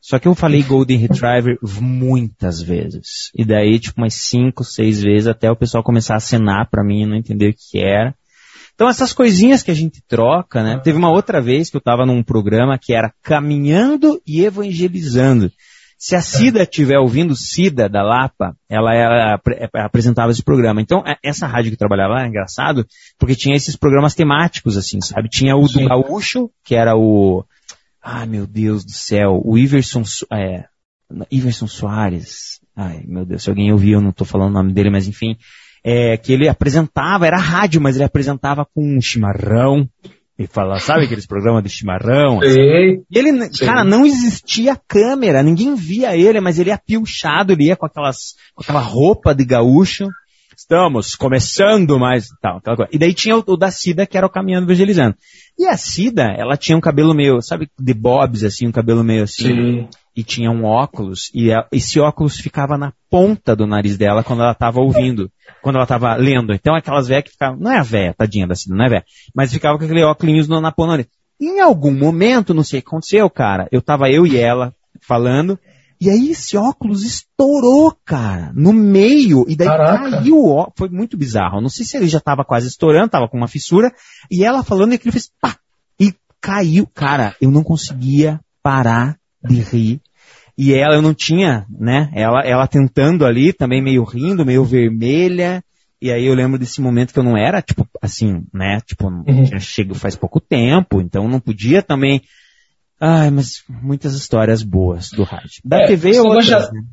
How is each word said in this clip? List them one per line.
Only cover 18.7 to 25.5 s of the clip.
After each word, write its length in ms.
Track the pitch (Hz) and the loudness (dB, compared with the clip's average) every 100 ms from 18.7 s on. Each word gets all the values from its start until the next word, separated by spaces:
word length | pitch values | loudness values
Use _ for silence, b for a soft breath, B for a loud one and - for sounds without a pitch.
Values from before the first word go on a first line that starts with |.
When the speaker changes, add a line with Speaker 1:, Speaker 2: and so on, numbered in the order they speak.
| 110 113 117 | -2 0 2
Speaker 1:
era 380 | 117 117 110 104 | 2 2 0 0
apre-, 260 | - 120 120 | -2 -4 -8
apre-, 160 | - | -6
apresentava 500 | 104 117 120 120 117 | -2 0 0 0 0
esse 100 | 117 | 0
programa. 360 | - 139 117 107 | 0 2 2 0
Então, 240 | 110 180 170 | 0 -2 -2
é, 120 | 147 | -8
essa 260 | 139 147 147 | -6 -6 -4
rádio 240 | 120 113 | -4 -4
que 40 | 107 | -2
eu 40 | |
trabalhava 340 | 104 98 98 | -2 0 0
lá 60 | 120 | -2
era 80 | 123 | -4
engraçado, 560 | 107 95 - 143 147 110 b b _ | -6 -8 -6 -4 -2 -4 b b _
porque 160 | 123 131 | -2 0
tinha 220 | 139 143 | 0 -2
esses 180 | 135 139 | -2 -2
programas 400 | 147 139 147 - | 2 2 2 0
temáticos, 640 | 156 143 170 - - 98 | 0 2 0 -2 -4 -4
assim, 240 | 95 101 | -4 -6
sabe? 260 | - - 110 | -6 -6 -6
Tinha 260 | - 135 | -2 2